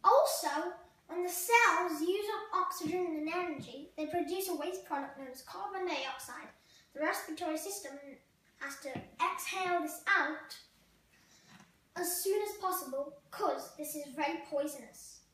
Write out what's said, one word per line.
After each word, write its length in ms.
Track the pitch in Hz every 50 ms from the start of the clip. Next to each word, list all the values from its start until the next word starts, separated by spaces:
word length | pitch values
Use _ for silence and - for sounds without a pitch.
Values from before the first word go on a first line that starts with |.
Also, 460 | - 381 466 571 - - - - - 294 277 311 349 359 - - - - _ _ _
when 160 | - 330 359
the 80 | 359 359
cells 680 | 349 - - - 466 480 466 - 320 339 359 349 320 294
use 260 | 320 349 381 415 415 427 427
up 280 | - 415 - 339 381 370
oxygen 400 | - - - 339 302 349 370 359
and 220 | 339 311 302 302 311
energy, 640 | 330 359 359 349 294 269 - - 233 269 311 - -
they 100 | - 302
produce 420 | 302 330 349 302 - 359 381 370 359
a 60 | 349
waste 300 | 294 294 349 370 - -
product 340 | - 311 277 277 277 - -
known 100 | 269 254
as 100 | 254 -
carbon 440 | - - - - 392 403 381 381 370
dioxide. 640 | 359 311 269 262 254 262 - - - 240 - 311 - - _ _ - - - - _ _
The 60 | 277
respiratory 580 | 302 339 392 - - - 311 - 359 320 311 311
system 340 | - 392 392 - - 269 277 285 285 277 254 - _ _ _ _ _ _ _ _
has 180 | 277 277 277 -
to 80 | - 269
exhale 920 | 262 - - - - - - - - - - - 370 381 370 359 349 349
this 220 | 302 302 - - - 392
out 480 | 403 349 294 302 311 - - - - - - _ _ _ - _ _ _ _ _ _ - - _ - - - - - - - _ _ _ _ _ _
as 260 | 349 349 - - -
soon 180 | - 392 403 427
as 140 | 427 415 -
possible, 640 | - 381 370 - - 294 262 262 277 285 - - - _ -
'cause 460 | - - 403 294 - - - - -
this 180 | - 302 285 -
is 200 | 302 285 277 -
very 240 | - 277 294 330 330 - -
poisonous. 680 | 302 277 294 302 - - 226 - - - - - - - _ _